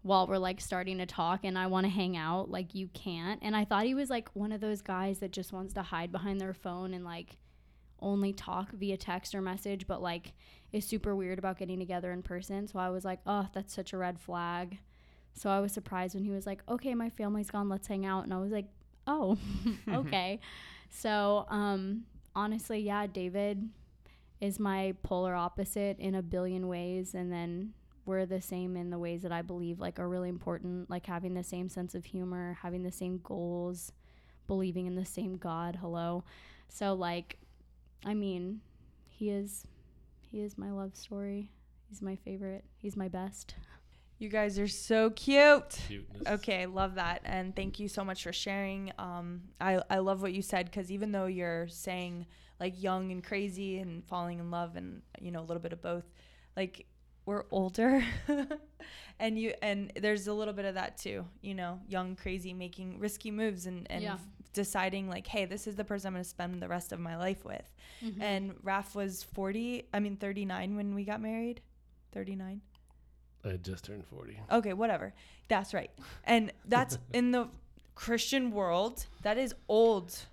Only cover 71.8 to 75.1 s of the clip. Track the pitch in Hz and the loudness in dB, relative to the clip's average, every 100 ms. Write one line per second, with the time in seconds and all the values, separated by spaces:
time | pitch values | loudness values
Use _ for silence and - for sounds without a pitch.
71.8 | - - - 196 190 196 190 196 - - | -20 -20 -12 -8 -6 -6 -6 -8 -12 -20
72.8 | - - - - - - - 92 90 90 | -20 -20 -20 -20 -20 -10 -6 -4 -4 -8
73.8 | - 208 - - - 107 107 233 208 185 | -8 -12 -12 -14 -14 -14 4 4 4 0
74.8 | 226 175 - | 2 2 -2